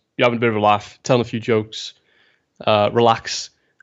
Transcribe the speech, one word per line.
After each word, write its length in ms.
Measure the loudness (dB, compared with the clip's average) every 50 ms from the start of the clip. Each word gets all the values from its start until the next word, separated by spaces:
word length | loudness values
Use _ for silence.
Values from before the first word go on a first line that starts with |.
| _ _ _
you're 100 | 0 0
having 120 | 0 0 0
a 20 |
bit 80 | 0 0
of 60 | 0
a 40 | 2
laugh, 380 | 2 2 2 2 -2 -8 -20 _ -2
telling 160 | 0 0 0
a 40 | 0
few 140 | -2 -6 -8
jokes, 560 | -4 -2 -2 -2 -2 -4 -10 -16 -16 -16 -18 _ _ _ _ _ _ _ _ _ _ _ _ -6 -2
uh, 240 | 0 2 2 2 2 2
relax, 580 | 2 2 2 2 0 -2 -10 -10 -10 -12 -14 _ _ _ _ _ _